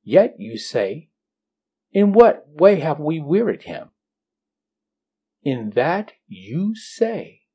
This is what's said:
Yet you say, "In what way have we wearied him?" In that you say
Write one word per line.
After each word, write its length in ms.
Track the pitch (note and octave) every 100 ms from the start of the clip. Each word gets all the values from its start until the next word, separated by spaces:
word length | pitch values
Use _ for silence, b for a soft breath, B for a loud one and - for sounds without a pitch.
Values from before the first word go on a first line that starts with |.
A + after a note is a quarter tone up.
Yet 380 | - D3 A#3+ -
you 180 | A2 A2
say, 520 | - B2 G2 C3 _ _ _ _ _ _ _ _ _
"In 220 | G3 G3+
what 340 | G#3 A#3 - -
way 300 | D3 F#3+ F#3+
have 200 | D#3 D3+
we 200 | D3 E3
wearied 440 | C#3+ F#3+ A3+ E2
him?" 280 | - - - _ _ _ _ _ _ _ _ _ _ _ _ _ _ _
In 300 | C#3+ B2+ G#2+
that 420 | G2+ C#3+ F#3+ G#3+ _ _
you 480 | F2+ G2 C#3+ G3+ A3
say 680 | - - A3 G3+ - _ _